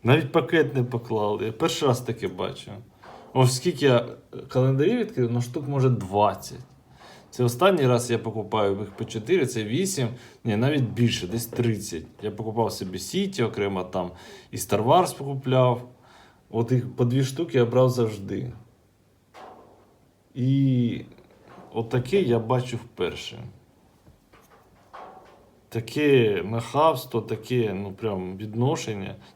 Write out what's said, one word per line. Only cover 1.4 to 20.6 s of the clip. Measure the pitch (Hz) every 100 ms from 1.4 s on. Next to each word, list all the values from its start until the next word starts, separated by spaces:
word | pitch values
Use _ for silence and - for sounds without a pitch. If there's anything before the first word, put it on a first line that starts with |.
| 110
Я |
перший | - 160 - 147
раз | 120
таке | - - -
бачу. | 90 95 - - 104 - _ - - -
Ось | 131 127 -
скільки | 180 - 143
я | 120 120 - _ - -
календарів | 127 131 135 160 247
відкрив, | 220 - 120
ну, | 120
штук, | 120 160 135
може, | 139 131
двадцять. | 117 95 98 104 92 - - - - _ - - - -
Це | -
останній | 123 120 185 185 131
раз | 120 -
я | 113
покупаю | 113 107 98 110 101 98
їх | 104
по | - 117
чотири, | 113 110 185 135
це | 113
вісім, | 107 127 190 143 117 - - -
ні, | 120 104
навіть | 127 151
більше, | 117 98 120 - 90
десь | 113 -
тридцять. | - 117 104 - 85 80 -
Я | 107
покупав | 98 110 110 110
собі | - 92 90
Сіті | - 175 196 196
окремо | 113 - 101 95
там, | 90 95 90 87 - - -
і | 95
Star | - 101
Wars | 113 165 180 -
покупляв. | 139 135 135 131 127 120 - - _ - - _ _
От | 110 117
їх | 127 - -
по | 120
дві | 131
штуки | 135 - 170 131
я | 117
брав | 123 127
завжди. | 120 113 101 98 98 - - - _ _ _ _ _ _ - - - - _ _ _ _ _ _ -
І | 127 135